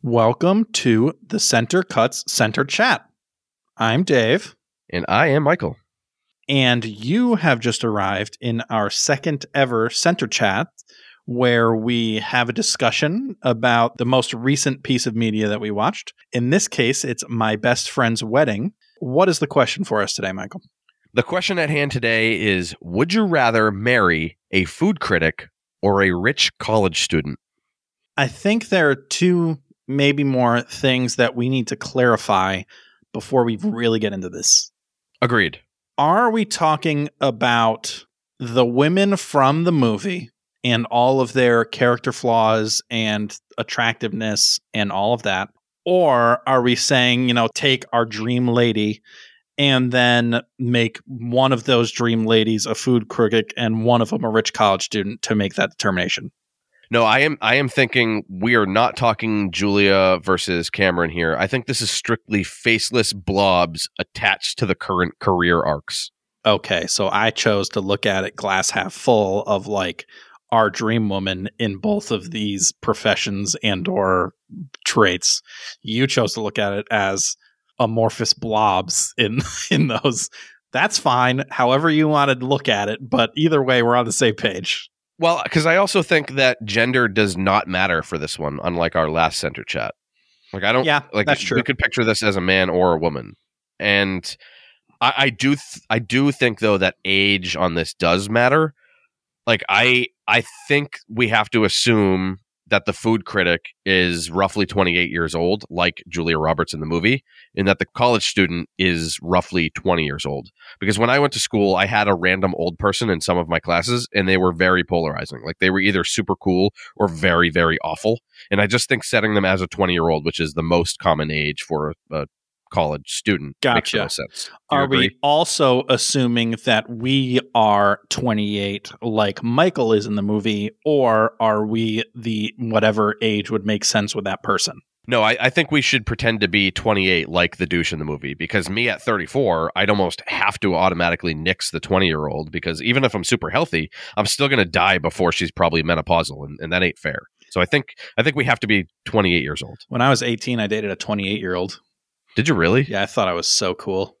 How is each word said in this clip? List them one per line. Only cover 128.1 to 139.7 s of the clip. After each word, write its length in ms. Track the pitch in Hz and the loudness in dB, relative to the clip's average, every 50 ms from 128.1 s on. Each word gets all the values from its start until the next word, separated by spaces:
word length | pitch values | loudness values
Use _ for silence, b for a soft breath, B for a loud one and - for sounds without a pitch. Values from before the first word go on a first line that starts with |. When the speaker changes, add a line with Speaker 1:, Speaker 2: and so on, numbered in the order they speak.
| - - 127 123 110 104 104 104 104 101 101 101 101 101 _ - - - | -6 -4 -2 -2 0 0 -2 -2 -4 -4 -4 -4 -6 -8 _ -14 -18 -8
Speaker 1:
like 440 | - 117 110 107 107 101 98 - - | -6 -2 0 0 0 0 -2 -4 -4
Michael 480 | 117 117 139 165 185 175 151 127 113 | -2 2 2 2 2 2 0 2 4
is 140 | 113 104 101 | 2 2 2
in 100 | 110 104 | -2 -4
the 60 | 104 | -4
movie, 500 | 98 104 107 107 98 110 107 104 104 107 - _ _ | -2 0 -2 0 0 -2 -2 -2 -4 -6 -8 _ _
or 500 | 151 151 143 131 120 113 110 110 113 - _ | 0 2 2 4 4 4 4 2 2 0 _
are 260 | 117 110 107 107 107 | 0 0 2 0 0
we 380 | 107 110 113 113 110 107 110 113 - _ | -2 -2 -2 -2 -2 -2 -4 -6 -8 _
the 360 | 120 110 117 110 107 107 110 - - | -10 -6 -4 -4 -4 -4 -6 -6 -8
whatever 560 | 123 113 110 110 107 107 104 110 107 104 104 - | -8 0 2 4 4 4 4 4 0 0 0 0
age 260 | 117 110 107 104 101 - | -2 0 0 0 -2 -2
would 160 | 113 107 98 | -4 -4 -2
make 200 | 104 107 104 - | -2 -2 0 -2
sense 280 | - - 113 104 101 - | 0 0 0 -2 -2 -6
with 80 | 110 98 | -6 -6
that 180 | 98 95 - | -6 -8 -6
person? 380 | - - 101 90 - - - - _ _ _ _ _ | -4 -4 -2 -2 -2 -4 -6 -12 _ _ _ _ _
Speaker 2:
No, 160 | - 123 117 | -2 0 2
I, 140 | 107 107 120 - | 2 2 0 2
I 120 | 113 127 | 0 0
think 200 | - - 160 139 | 0 0 -2 0
we 120 | 147 147 | 0 0
should 220 | 127 - - 131 107 | 0 2 0 0 -2
pretend 360 | - 117 - - 117 113 107 | -4 -6 -2 0 -2 0 0
to 80 | 104 92 | -2 0
be 240 | 85 104 98 92 | 2 2 2 2
twenty-eight 560 | - - - 110 107 98 95 92 92 85 80 - | 0 -2 -2 0 0 2 2 2 2 2 0 0
like 300 | 82 90 87 85 - - | 0 0 0 0 0 -4
the 80 | 92 | -4
douche 260 | 76 87 85 82 - | -2 0 -2 -2 -2
in 80 | - 78 | -4 -6
the 40 | 76 | -6
movie, 300 | 76 76 71 69 69 71 | -6 -8 -8 -8 -10 -8
because 340 | - 80 82 - 104 87 80 | -8 -8 -2 -2 -4 -2 -2
me 200 | 98 110 120 120 | -4 -2 -2 -2
at 120 | 101 - | -4 -4
thirty-four, 720 | - - 113 98 82 - - 135 139 104 87 80 80 80 | -2 -2 -2 -2 -4 -4 -4 -2 0 0 0 0 -2 -2